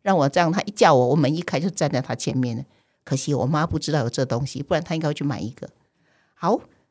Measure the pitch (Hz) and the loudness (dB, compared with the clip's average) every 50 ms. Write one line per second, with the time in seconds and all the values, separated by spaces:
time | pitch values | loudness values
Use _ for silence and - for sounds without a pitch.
0 | - 202 190 170 139 139 - 180 175 160 - 196 - - - - 220 175 151 127 | -2 0 2 2 2 2 2 2 2 2 2 -2 -4 -4 2 4 6 6 8 6
1 | 123 123 139 165 143 127 151 170 175 - - 139 160 196 - - 165 143 123 123 | 6 4 4 4 4 2 2 0 -4 -4 -4 -2 -2 -2 -2 -2 -2 0 0 -2
2 | 127 - 123 127 - - - 131 127 120 117 117 139 _ _ _ _ _ _ _ | -4 -4 -6 -6 -4 -2 -2 -2 -2 -2 -4 -6 -10 _ _ _ _ _ _ _
3 | - - 139 135 - - 147 127 113 127 165 151 156 170 - 151 - - 147 151 | -8 -4 -4 -4 -2 -2 -2 0 0 0 0 0 0 0 -2 -4 -4 -2 -2 0
4 | 120 117 - - 135 127 - 120 139 131 - 135 143 - 185 156 170 - 165 160 | 0 -2 -2 -2 -2 -2 -2 -2 -4 -4 -6 -8 -4 -2 -2 -2 -2 -2 -4 -2
5 | 160 151 151 - 143 143 127 - 90 113 131 - - - _ _ _ _ _ _ | -2 -2 -2 -2 -4 -4 -4 -4 -6 -8 -10 -12 -16 -18 _ _ _ _ _ _
6 | _ _ _ _ _ _ _ - - 170 220 - - - _ _ _ _ | _ _ _ _ _ _ _ -4 -2 0 0 0 -2 -8 _ _ _ _